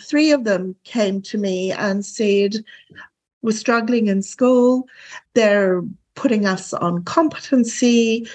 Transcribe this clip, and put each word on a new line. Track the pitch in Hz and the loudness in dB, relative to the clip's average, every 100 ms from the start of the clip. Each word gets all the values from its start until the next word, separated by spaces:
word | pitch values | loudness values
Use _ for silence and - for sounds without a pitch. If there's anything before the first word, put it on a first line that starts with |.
Three | - 294 311 | -4 2 4
of | 294 | 2
them | 220 190 185 185 | 2 -2 -4 -10
came | - 247 208 196 | -8 -2 -2 -2
to | 190 220 | -6 -4
me | 202 185 190 | -2 -2 -4
and | - 208 196 | -4 -2 -4
said, | 202 - 208 202 202 220 - - _ - - _ _ _ | -4 -2 0 2 2 -2 -10 -18 _ -20 -20 _ _ _
"We're | 226 | -4
struggling | 220 - 233 226 247 214 | -2 0 0 0 0 2
in | 196 | 0
school. | 190 - 254 254 247 254 262 - - - - | -2 0 2 4 4 2 -2 -14 -20 -20 -4
They're | 240 220 202 196 185 175 - _ | 0 2 4 2 0 -4 -12 _
putting | - 277 214 202 | -6 -2 0 0
us | 185 - | -2 -6
on | - 175 175 | -4 -2 -2
competency. | 175 - 311 - - 262 233 - 240 233 226 226 226 | -2 0 0 -2 -2 0 0 2 2 4 4 0 -6